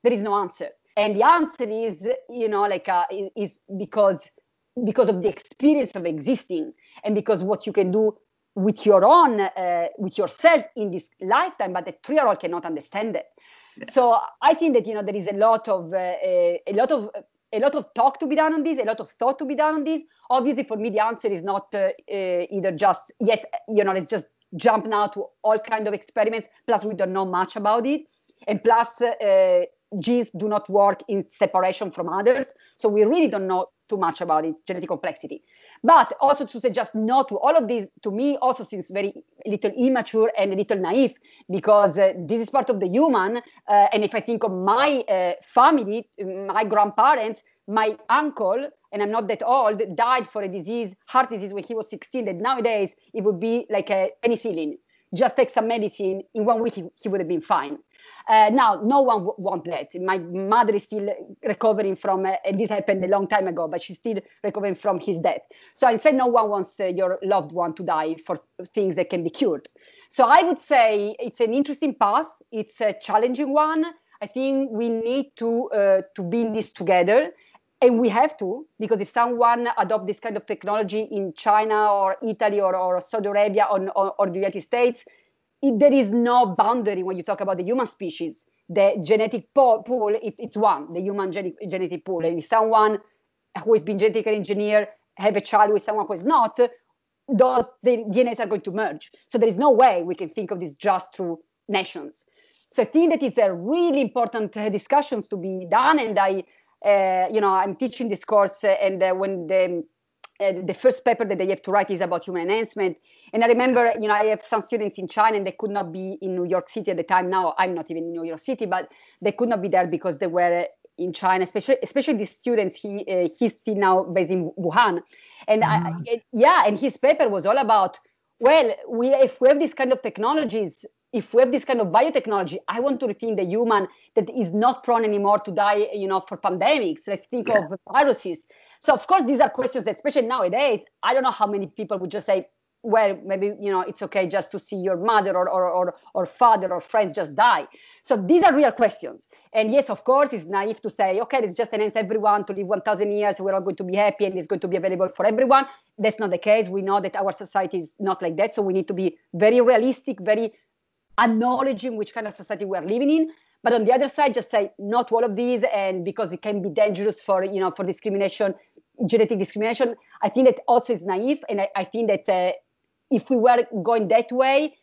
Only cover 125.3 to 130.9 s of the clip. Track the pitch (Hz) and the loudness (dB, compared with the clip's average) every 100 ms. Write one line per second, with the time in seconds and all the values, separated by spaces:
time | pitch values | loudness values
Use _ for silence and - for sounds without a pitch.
125.3 | - - 214 - 170 170 170 233 233 _ | -14 0 2 2 0 -2 -8 -6 -8 _
126.3 | 226 285 349 208 208 254 - 269 302 262 | 4 6 6 2 0 -4 0 2 4 2
127.3 | 196 170 262 226 220 185 - _ _ _ | 0 0 0 4 2 2 -4 _ _ _
128.3 | _ 240 311 240 - - 233 247 269 262 | _ 4 6 4 -2 -6 -2 2 4 4
129.3 | - 254 285 311 - 262 254 214 - 220 | 6 4 6 2 -2 -2 -2 -4 -4 -2
130.3 | 311 262 214 190 - - | 0 -2 -4 -6 -8 -20